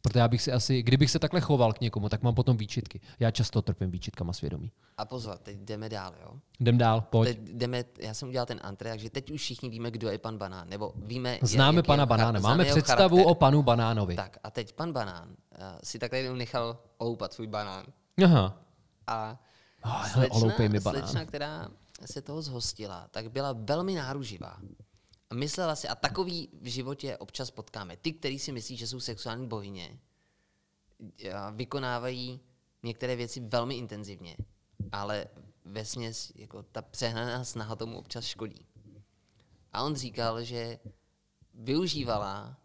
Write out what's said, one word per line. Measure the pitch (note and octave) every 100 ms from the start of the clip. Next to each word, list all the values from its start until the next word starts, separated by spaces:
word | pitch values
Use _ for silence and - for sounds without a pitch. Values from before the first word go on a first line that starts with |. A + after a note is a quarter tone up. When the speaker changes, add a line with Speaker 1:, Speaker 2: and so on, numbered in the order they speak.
Speaker 1:
Protože | B2+ A#2+
já | A#2
bych | A#2+
si | -
asi, | B2 - C3
kdybych | A#2 C3+ C#3
se | D#3
takhle | D3+ F3+
choval | - C#3 A#2
k | A2
někomu, | A#2 A2 G#2
tak | G#2+
mám | B2 A#2
potom | B2 A#2
výčitky. | G#2 - - - - -
Já | A2+
často | - G#2+ G#2+
trpím | - - F#2
výčitkama | F2+ G#2+ - F2
svědomí. | F#2+ - D2+ - _ _ -
Speaker 2:
A | G#2+
pozor, | B2+ A2+ F#2+
teď | - G2+
jdeme | G2+ G#2+ A2
dál, | G#2+ F#2 D#2+
jo? | E2 C3+ _ _
Speaker 1:
Jdem | A#2+ A#2+
dál, | A#2 A2+
pojď. | G#2+ A#2 A2+
Speaker 2:
Teď | A2
jdeme, | A2 A#2 B2 B2 A#2+ -
já | A2
jsem | A2 C3+
udělal | B2+ A#2+
ten | A#2
antré, | - G2 A2
takže | A2+ A2
teď | C3+ C3
už | D3+
všichni | - B2 B2+
víme, | A2+ A#2+
kdo | A2+ A2+
je | G2
pan | A2+ G#2+
Banán, | G2 F#2+ E2+
nebo | G2+ G#2 -
víme, | G#2 B2 B2 B2
Speaker 1:
Známe | B2 A2 C3+ E3
Speaker 2:
jak | -
Speaker 1:
pana | C#3+
Speaker 2:
je | C3+
Speaker 1:
Banána, | A2+ A2+ G#2+
Speaker 2:
char-, |
Speaker 1:
máme | G2+
Speaker 2:
známe | D3+ C#3+
jeho | C#3+
Speaker 1:
představu | C#3 A#2+ F#3 F3+
Speaker 2:
charakter. | F#3
Speaker 1:
o | E3+
panu | C#3 D3
Banánovi. | B2+ A#2 A2+ A2 F#2+ F2
Speaker 2:
Tak | F#2+ -
a | G2+
teď | A2 G#2+
pan | - E3+
Banán, | C#3 G#2 F2 E2+ - _
eh, | - F#2+ F#2
si | - A#2
takhle | B2 C3
jenom | C3 B2+
nechal | A#2+ B2+ A#2 A#2+ _ _
oloupat | A#2 A#2 G2
svůj | - A2
banán. | G#2 G2+ F#2+ - _ _ - F#3
Speaker 1:
Aha. | D3 F#2+ - _ _ _ _ -
Speaker 2:
A | A2+ A2 B2 _ _ _ _ A2+
Speaker 1:
Oh, |
hele, | - -
Speaker 2:
slečna, | B2+ B2+ A2+
Speaker 1:
oloupej | A2+ A2+ G#2+
mi | G#2
banán. | G2 -
Speaker 2:
slečna, | F#2+ C3 D#3+
která | D3 D3 D#3 E3 - _ - -
se | C#3+
toho | C#3 D3+
zhostila, | D3 B2 - - G#2 F2+ -
tak | - A2+
byla | C3 C#3 A#2
velmi | A2 D3+ F#3 F3+
náruživá. | C3 C#3 A#2+ F#2 - F2+ F#2+ - - _ _ _ _
A | A#2+
myslela | D3 F#3 E3+ D3
si, | -
a | B2
takový | C#3+ - F#3 E3+ C#3+ -
v | B2+
životě | B2 B2+ C#3 C#3 -
občas | G2+ - B2+
potkáme, | - G#2+ A2 F#2 E2+
ty, | D#3+
který | D#3+ C#3 C3+
si | -
myslí, | B2+ G#2+ A#2+
že | A#2
jsou | B2+
sexuální | A#2+ A2 A#2+ A#2 B2+
bohyně, | G#2+ G2+ F#2+ E2+ - _ _ _ _ _ _ _ _ _ _ G#2 - G#2 G2
a | G2+
vykonávají | G#2+ B2+ C#3 B2+ A#2+ B2+ B2+ B2 B2+ _ _ _ _
některé | A#2 A2+ B2+ B2
věci | A#2+ C3+
velmi | A2+ A#2+ A#2+ B2+
intenzivně, | A#2 G#2 G#2 F#2+ F2 D#2 - _ _ _ G2+
ale | G2+ G2+ G#2 - - - _ F2
vesměs | G#2 G#2+ B2+ A2+ A2+ - -
jako | G#2+ A2
ta | - -
přehnaná | - - A#2+ A2+ A#2+ B2
snaha | B2 A#2 A2 A2
tomu | A2+ A2+
občas | - A#2+ A#2
škodí. | - A2 - _ - - - _ _ _ _ _ _ _
A | -
on | C#3 C#3+
říkal, | B2+ G2+ A#2 A2+
že | A#2+ A#2+ A#2 A2+ - - _ _ _ _ _
využívala | B2 A2+ D3 F3+ C#3+ A#2+ G#2+ G2+ G2 A2+ C3